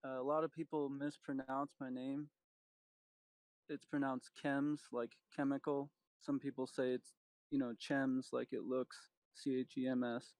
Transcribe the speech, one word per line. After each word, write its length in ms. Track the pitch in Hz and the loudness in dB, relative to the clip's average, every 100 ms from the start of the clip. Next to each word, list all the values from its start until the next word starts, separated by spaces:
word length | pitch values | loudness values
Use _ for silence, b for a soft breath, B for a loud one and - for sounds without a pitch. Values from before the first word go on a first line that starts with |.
Uh, 160 | 139 131 | -2 0
a 20 | |
lot 220 | 131 151 | 4 4
of 80 | 160 | 2
people 360 | - 160 156 143 | 0 -2 0 0
mispronounce 840 | 139 143 147 - 135 131 135 143 - | 0 -4 -4 -4 -4 0 0 0 -4
my 100 | 131 | -6
name. 380 | 127 131 139 151 _ _ _ _ _ _ _ _ _ _ _ _ _ _ | -4 -4 -4 -6 _ _ _ _ _ _ _ _ _ _ _ _ _ _
It's 160 | 147 - | -10 -4
pronounced 440 | 147 139 127 - - | -2 0 -2 -6 -4
Chems, 380 | 147 139 143 151 - | 0 2 2 -2 -6
like 200 | 123 117 - _ | -4 -4 -8 _
chemical. 560 | - 139 139 - 143 143 _ _ _ | -2 0 0 0 0 -2 _ _ _
Some 180 | - 139 | -2 -2
people 260 | 139 131 127 | -2 -2 -4
say 260 | - 127 | 2 2
it's, 220 | 127 - - _ _ _ | 2 -2 -20 _ _ _
you 80 | 143 | 0
know, 140 | 127 113 | 0 -2
Chems, 480 | - 139 135 131 127 | 0 2 4 2 0
like 160 | 123 123 | -2 0
it 120 | 120 | -4
looks, 460 | 113 127 123 - - _ _ | 0 0 0 -6 -18 _ _
C 260 | - 143 131 | -6 0 0
H 140 | 127 - | 0 0
E 80 | 127 | 2
M 180 | 127 | 2
S. 300 | 123 120 - | 2 -2 -6